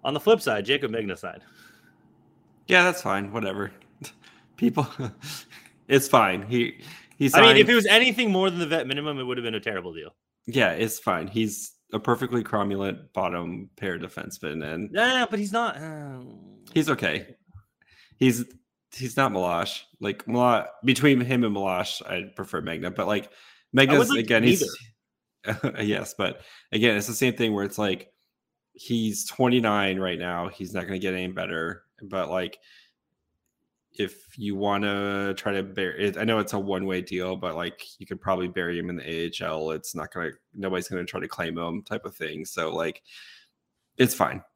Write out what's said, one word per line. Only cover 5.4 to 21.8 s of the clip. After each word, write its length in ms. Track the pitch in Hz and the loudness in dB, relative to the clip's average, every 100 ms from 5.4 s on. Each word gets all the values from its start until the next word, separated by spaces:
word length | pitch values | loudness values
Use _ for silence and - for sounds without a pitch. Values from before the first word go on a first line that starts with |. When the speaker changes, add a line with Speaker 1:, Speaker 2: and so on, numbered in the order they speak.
| - - - _ - | -16 -20 -20 _ 2
Speaker 2:
it's 200 | 135 135 | 4 6
fine. 380 | 131 104 92 98 | 6 6 2 -2
He, 340 | 120 117 - - - - _ | 0 0 -4 -20 -20 -20 _
he 120 | 139 | 4
Speaker 1:
I 80 | 170 | 8
mean, 80 | 226 214 | 10 10
if 80 | 208 | 8
Speaker 2:
signed 20 | |
Speaker 1:
it 60 | |
was 100 | 240 | 6
anything 460 | 196 214 254 220 233 | 8 6 6 2 2
more 160 | 185 190 | 4 2
than 100 | 175 | 2
the 80 | 165 | 0
vet 200 | 160 127 | 0 0
minimum, 320 | 139 151 139 | -4 -4 -4
it 60 | |
would 120 | 127 123 | -4 -4
have 80 | |
been 100 | 117 | -4
a 60 | 110 | -4
terrible 320 | 107 98 90 | -4 -6 -8
deal. 240 | 80 78 _ _ _ - | -12 -14 _ _ _ -4
Speaker 2:
Yeah, 240 | 123 104 | 4 4
it's 280 | 80 110 - | 4 -2 -2
fine. 280 | - 90 87 | 0 0 -2
He's 480 | 110 110 104 - _ _ | 0 0 -2 -12 _ _
a 80 | 110 | -4
perfectly 420 | 117 120 127 120 | 0 0 2 -2
cromulent 720 | 107 107 98 98 98 - - | 0 0 0 -2 -4 -6 -8
bottom 560 | - 92 87 85 90 95 _ | -4 -2 -2 -6 -8 -12 _
pair 220 | 98 85 | -6 -6
defenseman, 680 | 90 - - - 82 80 | -8 -12 -14 -10 -8 -6
and 260 | 73 80 104 | -6 -8 -6
Speaker 1:
No, 140 | 196 240 | 0 0
no, 120 | 262 | 2
no, 60 | 240 | 0
but 80 | 214 | -2
he's 140 | 202 | -2
not, 240 | 226 233 139 | -2 -2 -6
uh, 440 | 156 156 147 131 127 - 90 101 - | -12 -12 -12 -14 -16 -20 -20 -20 -4
Speaker 2:
he's 160 | - 143 | 0 2
okay. 480 | 139 92 76 - - _ - _ _ _ _ _ _ | 0 0 -2 -6 -20 _ -20 _ _ _ _ _ _
He's, 300 | 131 120 120 - _ _ _ | 2 2 -4 -12 _ _ _
he's 240 | - 131 123 | -12 -8 0
not 120 | 135 | 0
Milosh. 520 | 95 90 85 85 - - _ | 2 0 0 -2 -6 -16 _
Like, 260 | 101 101 - | -6 -6 -4
Milo-, 420 | 120 123 113 - - 123 | 2 4 4 0 -4 0
between 340 | 131 147 131 | 4 6 6
him 240 | 123 127 | 4 2
and 100 | 117 | 2
Milosh, 460 | 101 98 90 | 0 0 -2